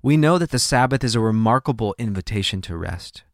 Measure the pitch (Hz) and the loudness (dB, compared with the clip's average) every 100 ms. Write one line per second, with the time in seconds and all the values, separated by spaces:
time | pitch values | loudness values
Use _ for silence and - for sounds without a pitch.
0 | 131 156 151 175 170 123 - 131 127 131 | 4 4 4 4 0 -2 0 2 2 0
1 | 123 113 110 110 110 127 - 117 107 - | 0 0 2 2 2 2 0 -2 -4 -4
2 | 113 98 - 101 95 95 - 85 87 87 | -4 -4 -4 -4 -4 -6 -8 -8 -8 -10
3 | - - _ | -14 -20 _